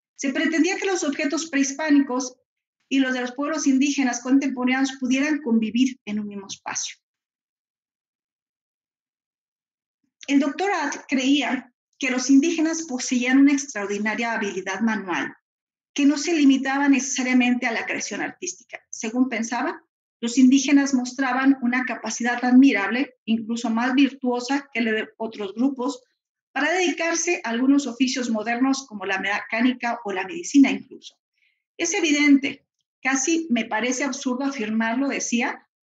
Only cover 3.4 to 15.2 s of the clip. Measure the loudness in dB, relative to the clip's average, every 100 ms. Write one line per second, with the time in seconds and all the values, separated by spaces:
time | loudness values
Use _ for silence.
3.4 | -6 0 2 2 2 0 0 -2 2 2
4.4 | 2 -2 0 0 -2 -2 -2 0 0 -2
5.4 | 0 0 0 0 0 -2 -8 -6 -6 -10
6.4 | -14 -12 -10 -8 -8 -12 _ _ _ _
7.4 | _ _ _ _ _ _ _ _ _ _
8.4 | _ _ _ _ _ _ _ _ _ _
9.4 | _ _ _ _ _ _ _ _ 0 2
10.4 | 2 0 -2 -2 -4 -6 -4 -2 2 2
11.4 | 2 -4 -6 _ _ _ -4 -2 4 6
12.4 | 6 0 0 -2 -6 -6 -2 -2 2 6
13.4 | 6 4 -2 -6 -4 -4 -2 -2 -4 -4
14.4 | -4 -4 -6 -2 -2 -2 -4 -4